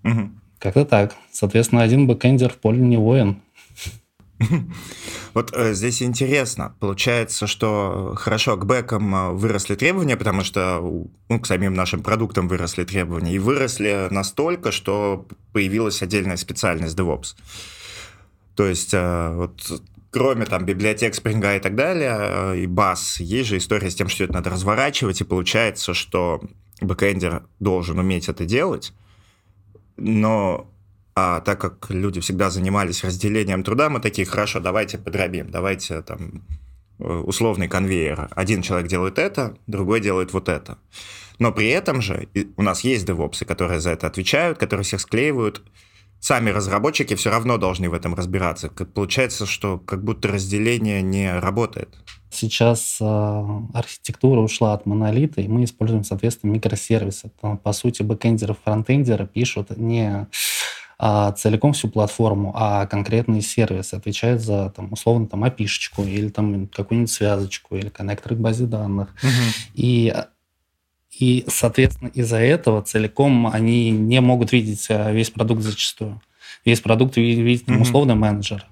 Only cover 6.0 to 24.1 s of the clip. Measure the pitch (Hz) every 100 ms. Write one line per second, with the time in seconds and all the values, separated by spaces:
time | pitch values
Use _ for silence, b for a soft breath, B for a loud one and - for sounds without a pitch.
6 | 123 120 131 143 127 - - - 101 98
7 | - 120 117 - 107 - 110 104 98 90
8 | 95 - - 110 131 101 98 127 123 107
9 | 104 95 92 90 107 101 - 98 143 190
10 | 151 113 107 95 98 101 92 87 87 82
11 | 87 _ _ 117 - 92 98 92 90 90
12 | 82 110 110 - 90 90 87 - 90 95
13 | 92 85 85 95 104 139 131 117 104 101
14 | 95 98 95 - 156 175 120 - - 101
15 | 101 95 - - _ 107 95 107 110 -
16 | 92 104 95 87 - - 104 80 82 80
17 | 90 67 - - B B B B B B
18 | B B B _ _ - 98 87 - 98
19 | 90 87 82 82 87 - - 90 - -
20 | _ 120 120 113 104 92 90 92 104 107
21 | 117 - 113 107 101 98 95 104 156 180
22 | 139 110 101 92 95 90 92 90 98 87
23 | - - 85 117 120 95 - 107 92 -
24 | 92